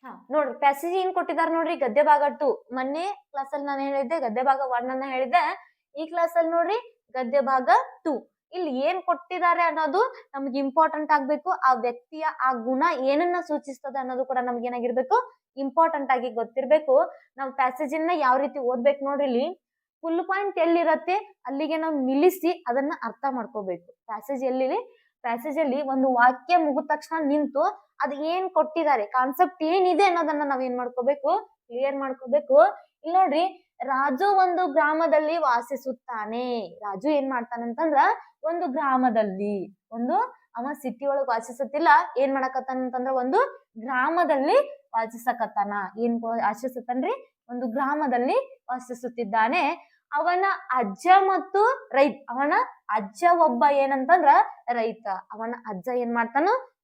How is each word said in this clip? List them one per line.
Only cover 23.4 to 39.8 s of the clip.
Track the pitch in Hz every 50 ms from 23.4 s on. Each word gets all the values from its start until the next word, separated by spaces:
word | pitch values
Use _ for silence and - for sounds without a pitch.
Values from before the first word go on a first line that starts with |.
| 226 - - 214 202 190 180 170 _ _ - _ _
ಪ್ಯಾಸೇಜ್ | - 220 214 214 - 277 254 262
ಎಲ್ಲಿ, | 262 254 262 262 262 320 427 494 - _ _ _ _ _ _
ಪ್ಯಾಸೇಜ್ | _ 240 233 240 240 311 277 302
ಅಲ್ಲಿ | 320 277 247 277
ಒಂದು | 302 262 269 262 262 269 254 240
ವಾಕ್ಯ | 240 254 262 254 - - 349 359
ಮುಗಿದ | 320 294 269 277 302 294 302
ತಕ್ಷಣ | 302 - - 320 320 311 277
ನಿಂತು | 285 302 294 - - 269 311 392 415 - _ _ _ _ -
ಅದ್ | 277 285
ಏನ್ | 277 302 320 339 370 370 370
ಕೊಟ್ಟಿದ್ದಾರೆ, | 370 320 311 311 311 330 320 302 277 233 208
ಕಾನ್ಸೆಪ್ಟ್ | 208 - 254 254 269 269 - 359 - 359 - 320
ಏನಿದೆ | 311 339 392 370 359 359 294 403
ಅನ್ನೋದನ್ನ | 381 349 339 330 294 311 294 302
ನಾವ್ | 277 277 254 262 254
ಏನ್ | 247 247
ಮಾಡ್ಕೋಬೇಕು, | 247 240 247 254 247 254 285 285 - 285 349 415 403 - _ _ _ _
ಕ್ಲಿಯರ್ | 240 240 262 277 277 277 269
ಮಾಡ್ಕೋಬೇಕು. | 269 262 254 - 247 240 302 - - 262 285 330 392 - - - _ _ _ _
ಇಲ್ಲಿ | 311 339 370
ನೋಡ್ರಿ, | 381 349 277 311 349 381 381 - _ _ _ _
ರಾಜು | - 262 269 262 277 285 262 254 381 415 403 381 370
ಒಂದು | 370 359 330 370 330 269
ಗ್ರಾಮದಲ್ಲಿ | 320 302 294 311 311 330 320 277 302 311 302 320 339
ವಾಸಿಸುತ್ತಾನೆ. | 311 269 240 240 220 247 277 247 - 262 247 - _ - 240 220 208 214 220 240 247 254 247 233 208 170 165 170 208
ರಾಜು | 208 196 196 185 294
ಏನ್ | 311 285 269 269
ಮಾಡ್ತಾನಂತಂದ್ರ, | 262 247 233 - 247 233 233 233 233 254 320 320 302 269 302 381 453 480 - _ _ _ -
ಒಂದು | 311 330 349 349 339
ಗ್ರಾಮದಲ್ಲಿ, | 254 302 302 269 262 254 254 254 220 226 214 202 185 190 202 208 208 196 175 202 - _